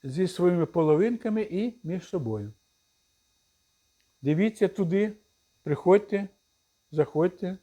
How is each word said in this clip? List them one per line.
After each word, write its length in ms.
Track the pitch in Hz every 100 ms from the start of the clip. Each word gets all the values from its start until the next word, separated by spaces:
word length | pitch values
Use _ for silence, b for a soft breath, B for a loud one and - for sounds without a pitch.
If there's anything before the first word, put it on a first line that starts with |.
зі 260 | 139 143 185
своїми 380 | - 175 175 160
половинками 760 | 175 156 151 214 240 233 220
і 380 | 214 180 233 226
між 260 | 156 180 -
собою. 440 | 180 120 107 104 - _ _ _ _ _ _ _ _ _ _ _ _ _ _ _ _
Дивіться 460 | 131 156 214 220 190
туди, 480 | 190 180 190 214 208 _ _ _ _
приходьте, 680 | - 143 175 196 208 196 196 _ _ _ _ _ _
заходьте. 680 | 151 143 151 175 180 180 190